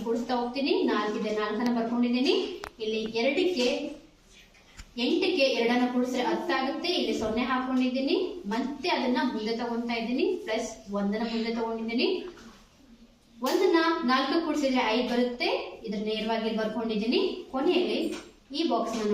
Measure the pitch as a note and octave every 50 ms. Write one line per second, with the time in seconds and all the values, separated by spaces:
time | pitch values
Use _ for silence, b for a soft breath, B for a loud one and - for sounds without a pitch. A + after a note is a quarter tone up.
0 | - A#3 A#3+ A#3+ A#3+ B3+ B3 A#3+ A#3+ A#3+ - C#4 C4 E4 G4 - C#4 A#3+ A3 A3
1 | G#3+ G#3 G#3 G3+ G3+ G#3+ G#3 G#3+ G#3+ A3 G#3+ A#3 A#3+ A#3+ A#3+ A#3 A3+ A#3 A#3+ A#3+
2 | A#3+ A#3+ A#3+ B3 C4 F4 G#4 F#4 - - - - - - - - A3 G#3+ A3 A3
3 | A3 G#3+ A3 A3+ B3 C#4 D4 - - F4+ - B3 B3 B3+ C#4+ D4 D4+ D#4+ - -
4 | - - - _ _ - B B B B B B B B B B B - - A#3+
5 | B3 D4 F4+ F4+ F#4+ F4+ - C#4 C4+ B3+ A#3 A#3 A3+ A#3+ A#3+ B3+ B3+ B3 B3+ B3
6 | B3 B3+ A#3+ A#3+ - D#4+ E4+ - - - C#4 C4+ - C#4+ - - E4 F4 F4 -
7 | - - - - A3+ G#3+ A3 A#3+ B3+ B3+ C4 B3+ B3+ C4 B3+ B3+ B3+ B3 B3 C#4
8 | C#4 D#4 F#4 - - - - - - G3+ A3+ B3 - - - - F#4 F4 - B3+
9 | B3 B3 B3+ D4+ C#4+ A#3 G3+ G#3+ G#3+ A3+ A#3 A#3+ B3 A#3 A#3 A#3 A#3+ A#3 A#3 A3+
10 | G3+ A#3+ B3+ D#4+ F#4+ F#4+ F#4 - - A3 A3 B3+ - - - - - G3 G3+ G3+
11 | G3 G3+ G#3+ A#3 A#3 A3+ A#3 A3 A3+ A#3 A3+ A#3 A3+ A3+ A3+ A3+ A3+ A3+ A#3 B3+
12 | F#4 F#4+ F#4 - - - - - - - - - - - _ - - - - -
13 | - - - _ _ _ - A3+ B3 - - F#4 G4 F4+ E4+ E4 D#4+ E4+ E4 -
14 | B3 A#3+ C4 C#4 - C#4+ E4 E4+ D#4+ D#4 C#4+ - C4+ C4 B3+ A#3+ G#3+ G#3+ A#3+ B3
15 | A3 G#3+ A#3+ B3 B3 B3 - - E4+ G4 - - - - - - - G3+ G#3 G3+
16 | G#3 G#3+ G#3+ G#3 G#3+ A3+ A3+ A3 A3 A3 G#3+ A3 G#3+ - - A#3+ A3+ A3+ A3 G3+
17 | A3 A#3+ D#4 G4 - - - - - - - C#4 D4+ F4+ - - - G#3+ G#3+ -
18 | D#4+ - - - - - - - - - C4+ D#4 E4+ B3 A#3+ A3+ A3+ - A3 A3
19 | G#3 G#3